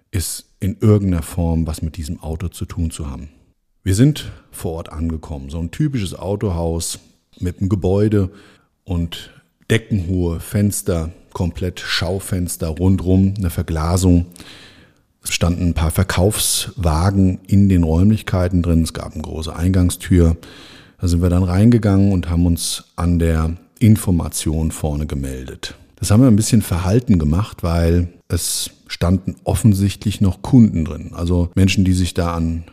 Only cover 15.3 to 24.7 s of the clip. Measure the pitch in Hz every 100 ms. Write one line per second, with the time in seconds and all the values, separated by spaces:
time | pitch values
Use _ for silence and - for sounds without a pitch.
15.3 | - 85 87 87 82 85 90 92 - 92
16.3 | - - - - - 85 80 92 98 95
17.3 | 92 - 98 101 90 82 82 101 107 -
18.3 | 95 90 90 85 82 80 - 67 - 76
19.3 | 78 80 82 90 92 90 - - 90 82
20.3 | 82 - - - - - _ 87 85 90
21.3 | 87 95 92 113 120 104 98 98 92 85
22.3 | 85 87 85 - - - - 85 85 82
23.3 | 80 80 85 _ _ 110 107 - 90 82
24.3 | - 82 78 80